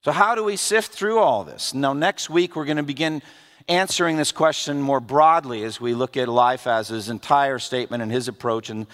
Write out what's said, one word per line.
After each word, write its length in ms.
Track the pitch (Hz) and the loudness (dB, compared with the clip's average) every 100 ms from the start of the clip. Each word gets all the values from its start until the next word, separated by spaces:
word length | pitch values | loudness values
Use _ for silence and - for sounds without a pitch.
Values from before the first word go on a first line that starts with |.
So 80 | - | 0
how 240 | 147 202 233 | 2 2 2
do 80 | |
we 140 | 214 196 | -2 -4
sift 340 | - 220 214 | 0 0 -2
through 280 | - 208 226 | -4 0 4
all 260 | 180 113 80 | 4 2 -4
this? 280 | - - | -10 -8
Now, 200 | 131 139 | -2 -2
next 360 | 139 170 196 - | 0 -2 -2 -2
week, 280 | 165 175 160 | 0 0 -4
we're 80 | 147 | -4
gonna 180 | 151 | -4
begin 380 | 147 135 160 156 - - _ _ - | -4 -2 -2 -4 -10 -20 _ _ 0
answering 480 | 175 190 - 175 156 | 0 2 0 0 2
this 160 | 147 | -2
question 480 | - 160 147 - 143 | 2 2 2 -4 -2
more 180 | 139 135 | 0 0
broadly 640 | 113 139 156 165 139 117 | 2 4 6 4 0 -6
as 160 | 110 107 | -6 -6
we 140 | 120 | -4
look 240 | 120 127 135 | -2 -2 -2
at 100 | 123 | 2
Eliphaz's 800 | 120 123 131 127 113 107 110 104 | 4 4 2 0 -2 -2 -8 -6
entire 500 | 110 - 143 139 127 | -10 0 2 2 -2
statement 460 | - 127 120 120 | -4 -4 -4 -6
and 80 | 110 | -2
his 160 | 120 123 | -4 -4
approach 420 | 110 120 113 110 | -6 -4 -4 -4
and 160 | 110 107 | -10 -10